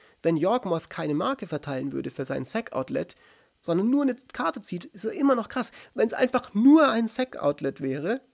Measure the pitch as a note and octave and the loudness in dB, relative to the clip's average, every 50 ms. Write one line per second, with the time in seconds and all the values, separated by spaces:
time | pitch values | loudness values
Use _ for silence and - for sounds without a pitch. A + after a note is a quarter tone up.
0 | _ _ _ _ - D#3+ E3+ D#3 D3+ F#3+ A#3 B3 B3 F#3 E3+ E3 - - - - | _ _ _ _ 0 0 0 2 2 2 0 0 0 -2 -4 -4 -4 -6 -8 -6
1 | E3 D3+ D3 D3+ F#3 B3 C4+ - - E3 D#3+ C#3+ - D3+ C#3 C3 C3+ C#3 C3+ C3+ | -4 -2 -2 -2 -2 -2 -4 -6 -6 -8 -8 -8 -6 -6 -6 -6 -6 -6 -6 -6
2 | C3+ C3+ - - C3+ - C#3 C3 C3 - - A3 A#3 - - B2+ C3 - - - | -8 -8 -8 -8 -6 -6 -6 -6 -6 -6 -6 -6 -6 -6 -6 -6 -6 -4 -4 -6
3 | D#3 - - - _ _ _ _ _ _ _ _ _ - E3 F3 G3+ A#3 C4 C#4+ | -6 -6 -10 -20 _ _ _ _ _ _ _ _ _ -2 0 0 2 2 2 2
4 | C#4+ C4+ A#3+ B3 - - - - B3+ E4 - A#3 F#3+ - F#3+ F3 - - - F#3+ | 2 0 -2 -4 -10 -12 -8 -4 -4 -4 -4 -6 -8 -8 -8 -10 -10 -12 -14 -10
5 | - A3 - - C#4 C#4 C4 A#3 G#3+ - - C4 A#3 - - - - - - - | -8 -6 -2 0 2 2 2 2 0 -4 -4 -6 -6 -6 -8 -16 -20 -8 -2 0
6 | A3+ A3+ - - - B3+ - B3 - - - G3+ A3+ C4+ D4 D#4+ D4+ C4+ A3+ A3+ | 0 0 2 0 0 0 0 -2 -4 -2 0 6 8 10 10 10 8 6 4 2
7 | A#3 A3 - - B3+ - - - - C#3+ C#3+ - D3 C#3 C#3 - C#3+ C3+ C3 D3 | 0 -2 -2 -4 -4 -4 -4 -2 0 0 0 0 -2 -4 -4 -4 -4 -4 -2 -2
8 | C#3+ F3+ A#3 C4+ - _ | -2 -2 -4 -4 -6 _